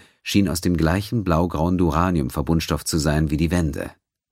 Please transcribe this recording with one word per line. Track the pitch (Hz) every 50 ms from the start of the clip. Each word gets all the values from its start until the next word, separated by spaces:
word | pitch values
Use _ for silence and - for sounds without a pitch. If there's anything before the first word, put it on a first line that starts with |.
| - _ _ _
schien | - - - 101 98 78
aus | 82 90
dem | - 92 90
gleichen | 78 80 78 87 101 104 - 123 113 92
blaugrauen | 90 80 80 90 85 - 76 80 90 92 90
Duranium-Verbundstoff | 90 80 71 80 87 95 87 76 65 62 - 76 73 - 82 82 - - 78 73 -
zu | - - 80
sein | 71 76 73 78 78 71
wie | 76
die | 73 82 78
Wände. | 87 87 82 71 - 50 50 - - _ _ _ _ _ _ _